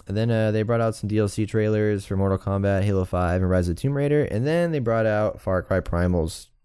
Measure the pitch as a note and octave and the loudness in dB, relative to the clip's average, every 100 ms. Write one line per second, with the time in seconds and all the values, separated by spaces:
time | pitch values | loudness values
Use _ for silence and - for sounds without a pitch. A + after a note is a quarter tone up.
0 | - G2 A#2 A2+ A2 A2 G#2+ A#2 A2+ A2 | -6 -2 0 2 2 0 0 0 0 -2
1 | G#2 G#2+ G#2 - G#2 A2 G#2+ G#2+ G#2+ G2+ | -2 0 0 0 -2 0 0 2 0 0
2 | - F#2+ G2 F#2+ - G2 G2 G2 G2+ F#2+ | -2 0 0 0 0 0 2 2 2 0
3 | F#2 F2+ F2 F2+ F#2 F#2 F2 E2+ C3+ C#3+ | 0 0 0 2 2 2 0 -2 -2 -2
4 | C#3+ D3 C#3+ G#2+ C3+ E3+ E3+ D#3 A#2 A2+ | 0 0 0 -2 0 0 0 -2 0 0
5 | A2 G#2+ G#2+ - - F#2 - F#2+ - E2+ | 2 2 0 -2 -2 -2 0 -2 0 0
6 | F2+ F2 D#2+ - - _ | 2 2 -2 -6 -18 _